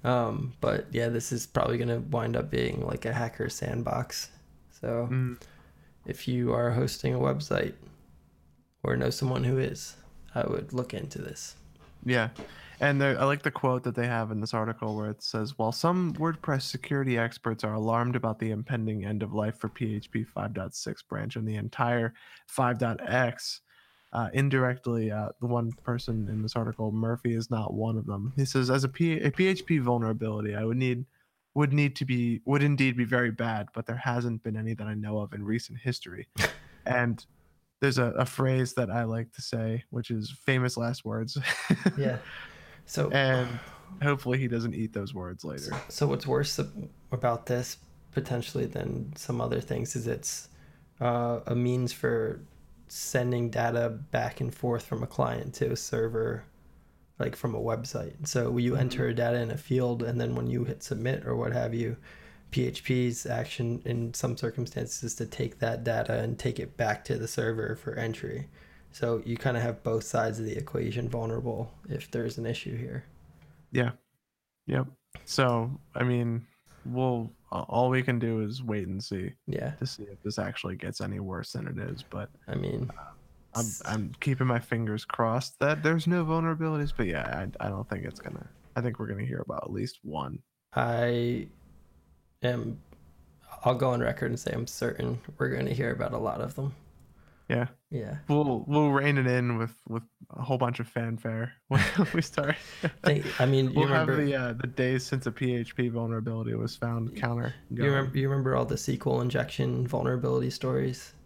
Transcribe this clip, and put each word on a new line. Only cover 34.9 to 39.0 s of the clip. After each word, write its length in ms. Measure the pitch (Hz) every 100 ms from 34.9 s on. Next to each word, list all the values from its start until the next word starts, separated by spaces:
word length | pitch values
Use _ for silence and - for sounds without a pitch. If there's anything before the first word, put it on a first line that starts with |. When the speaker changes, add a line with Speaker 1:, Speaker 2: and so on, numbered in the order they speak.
Speaker 2:
know 280 | 107 107 107
of 120 | 104
in 100 | 104
recent 360 | 104 113 - 123
history." 500 | 131 123 - 87 - -
Speaker 1:
<laughs> 480 | - - - -
Speaker 2:
And 400 | - 123 120 113 - _ _ _ _ _
there's 180 | 139 127
a, 140 | 120
a 140 | - 123
phrase 480 | - 135 131 123
that 160 | - 113
I 140 | 113